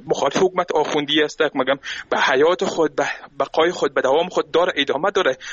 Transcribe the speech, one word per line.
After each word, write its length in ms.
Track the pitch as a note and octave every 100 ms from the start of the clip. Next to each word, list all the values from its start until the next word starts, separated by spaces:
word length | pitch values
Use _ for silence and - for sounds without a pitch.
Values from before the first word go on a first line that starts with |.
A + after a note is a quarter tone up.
| D#3+
مخالف 300 | D#3 C#3 -
حکومت 360 | F#3 F#3 F3
آخوندی 500 | E3 D3 D3+ D3 D3+
است، 200 | D3 - D3+
مگم 240 | C#3 C3 C#3 - - -
به 100 | A2
حیات 440 | - C3+ D#3+ F3+
خود، 320 | F#3+ - D#3 D3+
به 80 | C#3 - - C#3
بقای 300 | C3+ E3 E3+
خود، 240 | D#3+ D3
به 60 | C#3
دوام 280 | B2+ D3 F3+
خود 220 | F3 D#3
داره 220 | D#3+ F3+ -
ادامه 340 | C#3 C3+ G3
داره. 260 | G3 D3 C3 -